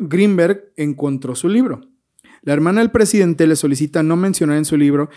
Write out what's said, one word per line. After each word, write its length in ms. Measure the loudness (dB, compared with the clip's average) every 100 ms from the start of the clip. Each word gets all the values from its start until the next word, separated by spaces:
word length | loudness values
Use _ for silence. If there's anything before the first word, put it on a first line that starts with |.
Greenberg 680 | -2 0 2 2 2 0 -6 -8
encontró 580 | -6 -4 -4 -4 -6
su 140 | -4 0
libro. 400 | 0 0 -4 -12 _ _ _ _ _
La 100 | -4
hermana 300 | 0 2 2
del 80 | 2
presidente 560 | 2 2 2 2 2 2
le 100 | 2
solicita 460 | 0 -2 -2 -2
no 140 | 0 0
mencionar 420 | 0 0 0 0
en 80 | 0
su 100 | 0
libro 320 | 2 0 -2